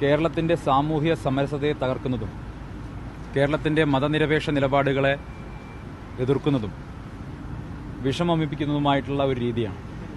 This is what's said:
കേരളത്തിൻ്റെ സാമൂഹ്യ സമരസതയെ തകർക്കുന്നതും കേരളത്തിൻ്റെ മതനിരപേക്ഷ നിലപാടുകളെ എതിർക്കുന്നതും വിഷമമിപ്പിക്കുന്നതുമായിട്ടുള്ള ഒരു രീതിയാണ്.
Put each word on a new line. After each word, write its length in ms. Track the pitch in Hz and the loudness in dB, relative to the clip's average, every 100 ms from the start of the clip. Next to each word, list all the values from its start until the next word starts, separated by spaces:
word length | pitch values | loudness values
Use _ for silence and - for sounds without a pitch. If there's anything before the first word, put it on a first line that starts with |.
കേരളത്തിൻ്റെ 520 | 139 151 160 165 165 160 147 | 4 4 4 2 2 2 4
സാമൂഹ്യ 460 | 135 151 156 160 156 | 4 4 2 2 2
സമരസതയെ 500 | 143 131 139 147 147 139 | 2 0 0 0 0 0
തകർക്കുന്നതും 500 | 131 123 131 120 101 - - - - - - - - - - | 0 0 -2 -2 -4 -8 -10 -12 -12 -12 -10 -10 -10 -12 -4
കേരളത്തിൻ്റെ 480 | 139 143 151 156 156 151 135 | 0 2 2 2 4 4 4
മതനിരപേക്ഷ 540 | 147 151 151 151 160 143 | 2 2 2 2 2 2
നിലപാടുകളെ 560 | 135 139 139 135 139 143 - - - - - - - - - - | 4 4 4 4 2 2 -4 -12 -12 -12 -14 -14 -14 -14 -10 -2
എതിർക്കുന്നതും 500 | 127 135 151 135 104 - - - - - - - - - - - - - | 0 2 2 0 0 -8 -12 -12 -12 -12 -12 -10 -10 -10 -10 -10 -10 -4
വിഷമമിപ്പിക്കുന്നതുമായിട്ടുള്ള 1160 | 127 135 175 165 151 147 147 147 143 139 131 143 139 | -2 0 2 2 0 -2 0 2 4 2 2 0 0
ഒരു 80 | 123 | 0
രീതിയാണ്. 340 | 120 117 104 92 - - - | 0 0 -2 -4 -10 -10 -10